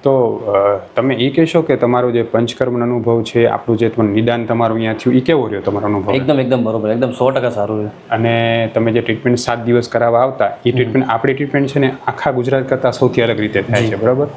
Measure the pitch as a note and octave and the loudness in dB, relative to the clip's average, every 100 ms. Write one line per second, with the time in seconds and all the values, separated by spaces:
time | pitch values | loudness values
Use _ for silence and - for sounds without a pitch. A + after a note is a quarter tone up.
0 | C#3 C3+ A#2 G#2+ A2 G2+ G2+ G2 - - | 4 2 2 -2 0 2 2 0 -2 -2
1 | C3 A#2 C3 C#3 D#3+ E3+ D#3+ C3 A#2+ B2 | 0 0 0 2 2 2 0 0 2 2
2 | B2 A#2+ A2+ A2+ A#2 - B2 A#2+ A#2+ B2 | 0 0 0 0 -2 -2 -2 0 -2 0
3 | A2+ A#2 A2+ A#2+ A#2 A2 - A2 A2+ A2+ | 0 0 0 2 2 0 -2 0 0 2
4 | G#2+ G#2 A#2 A#2 A#2 A#2 A#2 A2+ A2+ A2 | 2 2 0 -2 -2 0 0 0 -2 -2
5 | B2 B2+ B2+ D#3 A2 G2+ F#2+ G2+ G#2 G#2 | 2 2 2 0 0 -4 -4 -2 -2 -2
6 | F#2+ C3+ C3 C#3 A#2+ B2+ A2+ A2 G#2+ A2+ | 0 0 2 0 2 0 0 -2 -2 0
7 | B2+ - B2+ C3+ A#2+ G#2 G#2 G#2+ G#2 - | -2 0 0 0 -2 -2 -2 -2 -4 -10
8 | - A2+ A#2 A#2 A#2 A#2 A2+ A2+ A2+ A#2 | -4 0 2 2 2 0 0 0 0 0
9 | A2+ G#2+ B2 B2 - A#2+ A#2 A#2+ A#2 A2+ | -2 -2 0 0 -2 -4 0 0 0 -2
10 | A#2 A#2 C3 B2+ G2+ - B2 B2+ A#2 C3 | 2 2 0 0 -2 0 -2 0 0 0
11 | B2+ A#2 C#3 C3 C#3+ C#3+ C#3 C#3+ C3 C3 | 0 0 0 -2 -2 -2 0 0 0 -2
12 | - - D3+ C3 B2 C3+ B2+ C3 B2+ A2 | -8 -4 -2 -2 0 0 0 0 0 2
13 | B2 A#2+ A#2 G#2+ G#2 G2 G2 G#2 A2 G2 | 2 2 0 0 0 -2 0 0 0 0
14 | A2+ C3 C#3+ | 0 0 -2